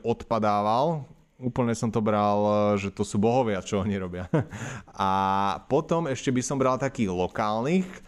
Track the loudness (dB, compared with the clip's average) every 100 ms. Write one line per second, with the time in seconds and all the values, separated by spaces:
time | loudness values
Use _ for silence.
0 | -2 -4 -2 0 2 2 2 2 2 -2
1 | -6 -16 _ -8 -4 0 0 0 -2 0
2 | 2 2 2 2 2 2 2 2 -2 -4
3 | -4 0 2 2 2 -2 -2 -2 0 -2
4 | -4 -8 -2 -2 -2 -6 -10 -12 -12 -2
5 | 0 2 2 2 0 -2 0 0 2 0
6 | -2 -4 -2 -2 0 0 0 0 -2 -2
7 | 0 0 0 0 -2 0 0 0 0 -8